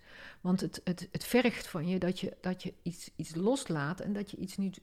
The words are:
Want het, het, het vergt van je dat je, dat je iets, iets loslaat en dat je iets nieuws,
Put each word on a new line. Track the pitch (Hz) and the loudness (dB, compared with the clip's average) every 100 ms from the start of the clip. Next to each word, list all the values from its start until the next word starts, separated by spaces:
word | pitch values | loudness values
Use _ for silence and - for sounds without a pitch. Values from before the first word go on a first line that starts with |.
| - - - - | -18 -18 -18 -4
Want | 180 185 | 2 2
het, | 165 - | 2 -2
het, | - 175 - | -2 -2 -2
het | - | -6
vergt | - 240 233 - - | 4 6 6 2 -2
van | - 175 | -2 0
je | 185 | 2
dat | 180 185 | 2 0
je, | 196 - | -2 -4
dat | 185 180 | -2 -2
je | 185 - | -4 -6
iets, | 175 170 - - | -6 -6 -8 -8
iets | 160 | -6
loslaat | 160 196 269 - 156 143 185 | 0 2 2 2 0 0 -2
en | - | -2
dat | 208 202 | -2 -4
je | - | -6
iets | 190 - | -6 -2
nieuws, | 196 - | -2 -2